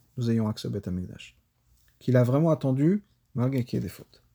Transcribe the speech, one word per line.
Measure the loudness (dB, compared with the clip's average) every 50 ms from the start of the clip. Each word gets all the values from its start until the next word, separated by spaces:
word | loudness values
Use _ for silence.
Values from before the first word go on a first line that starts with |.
| _ _ -8
nous | -4 -2 0
ayons | 2 2 0
accès | 0 -2 -4 -6
au | -6
Beth | -6 -6 -6
Amikdash. | -6 -6 -6 -6 -8 -12 -16 -20 -20 _ _ _ _ _ _ _ _ _ _ _ _ _
Qu'il | _ -2 2 4
a | 4 4
vraiment | 4 2 2 4 2
attendu, | 2 2 0 0 0 2 2 2 2 2 -2 _ _ _ _ _ -4
malgré | -2 -2 0 0 -2 -4
qu'il | -2 -4
y | -4
ait |
des | -4 -6
fautes. | -10 -14 -20 _ _ _ _ _